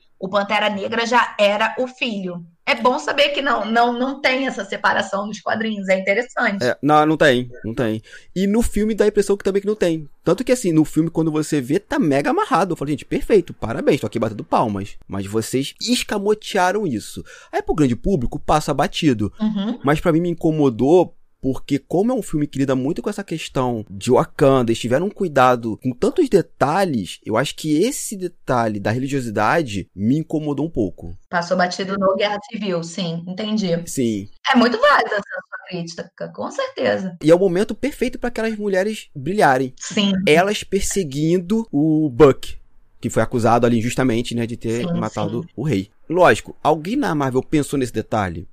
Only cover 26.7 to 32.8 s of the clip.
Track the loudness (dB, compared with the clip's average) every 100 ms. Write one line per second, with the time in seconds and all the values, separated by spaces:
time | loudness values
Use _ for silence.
26.7 | 2 0 -2 -4 -10 -2 -2 -2 -4 -2
27.7 | 2 0 -2 -10 -8 -10 -10 -2 0 0
28.7 | -2 -2 -2 -2 -4 -4 0 2 2 0
29.7 | -6 -8 -4 0 0 0 -4 -2 -4 -4
30.7 | -2 -4 -6 -14 -16 _ -4 -2 0 0
31.7 | -2 -6 0 0 0 -2 -4 -8 -8 -6
32.7 | -4